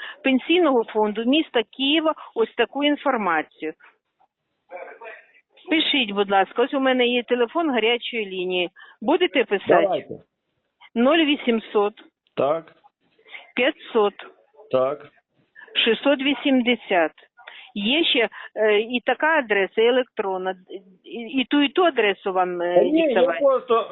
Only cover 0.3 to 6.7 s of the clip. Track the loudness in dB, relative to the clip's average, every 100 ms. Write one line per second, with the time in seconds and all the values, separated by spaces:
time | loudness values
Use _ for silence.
0.3 | 0 2 2 4 2 0 0 -2 0 0
1.3 | 0 0 -2 -4 -4 0 0 0 -4 -6
2.3 | -4 -2 -2 -4 0 0 0 0 -2 0
3.3 | -2 -4 _ -12 -12 -20 _ _ _ _
4.3 | _ _ _ _ -18 -18 -18 -20 -20 _
5.3 | _ _ _ -4 -2 0 0 -2 -2 0
6.3 | 0 0 0 -2